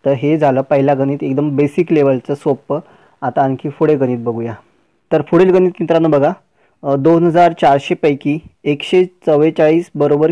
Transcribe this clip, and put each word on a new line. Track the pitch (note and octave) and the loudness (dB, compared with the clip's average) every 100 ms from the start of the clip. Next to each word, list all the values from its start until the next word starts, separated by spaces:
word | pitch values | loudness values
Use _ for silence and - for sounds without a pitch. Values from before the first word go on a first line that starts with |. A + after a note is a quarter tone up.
तर | C3+ | -4
हे | C3+ C#3+ D#3 | -2 0 0
झालं | D3 C3 | 0 0
पहिला | C3+ C#3 C#3 | 0 0 0
गणित, | C3+ C#3 C#3 | 0 -2 -4
एकदम | C#3+ C3+ D3+ C#3 | -4 -4 -2 -2
basic | C#3+ - E3+ | -2 -2 -2
लेवलचं | D#3+ C#3 B2+ - | 0 0 0 -4
सोपं. | C#3 D3+ B2+ - D3 - _ _ - | -6 -4 -4 -6 -10 -10 _ _ -10
आता | C3+ C3 | -6 -2
आणखी | C3+ B2+ D3+ | -2 -4 -8
पुढे | - D#3 D3 | -2 0 0
गणित | C3 B2 | 0 -4
बघूया. | A#2 A2+ A#2 G#2+ _ _ _ _ - | -6 -6 -8 -10 _ _ _ _ -4
तर | D#3 | -4
पुढील | C#3+ E3+ F#3 | 0 2 4
गणित | F#3 F#3 - | 2 2 -2
मित्रांनो | D#3+ E3 D#3+ | -2 0 2
बघा, | D3 C#3+ F#3+ _ _ _ _ | 2 0 -4 _ _ _ _
अ, | D3 C#3 | -4 0
दोन | D3 E3+ E3+ | 2 2 2
हजार | E3 F3 | 4 2
चारशे | E3+ C#3+ C#3 - | 2 2 2 0
पैकी | F3+ D#3 C3+ D3 D#3 - _ | -2 -2 -2 -4 -6 -8 _
एकशे | C#3+ D3 - F#3 | -6 -4 0 0
चव्वेचाळीस | F#3 _ - D3 D#3 D#3+ D#3 E3 E3 | 0 _ 0 2 2 2 2 2 -2
बरोबर | D3 C#3+ D3 D#3+ | -2 0 2 0